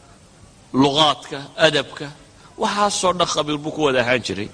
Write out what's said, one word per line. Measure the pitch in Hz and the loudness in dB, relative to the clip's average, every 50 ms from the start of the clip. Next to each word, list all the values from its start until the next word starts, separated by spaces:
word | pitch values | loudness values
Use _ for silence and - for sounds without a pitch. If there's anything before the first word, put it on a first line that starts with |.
| - - - - - - - - - - - - - - | -20 -20 -20 -20 -20 -20 -20 -20 -20 -20 -20 -20 -14 -4
luqaadka, | - 131 139 143 135 151 156 147 135 - - - 151 139 139 - - | 0 2 2 4 4 4 4 2 2 0 -6 -12 -12 -12 -12 -10 0
adabka, | - 165 156 151 143 131 - - - 151 143 147 - - - - - - - - - | 2 2 4 4 2 -2 -4 -8 -12 -12 -14 -14 -18 -20 -20 -20 -20 -20 -18 -8 -4
waxaasoo | 220 - 202 208 208 202 196 - - 180 180 175 | -4 -2 0 0 0 0 0 0 0 0 2 0
dhan | 170 | 0
khabiir | - - 160 151 147 147 147 | 0 0 -2 -2 -2 -4 -4
buu | 147 156 | -6 -6
ku | - 156 151 | -4 0 0
wada | 139 127 127 | 2 2 2
ahaan | 117 120 127 123 | 2 2 0 0
jiray. | 107 - 95 95 104 104 | -2 -4 -6 -6 -8 -10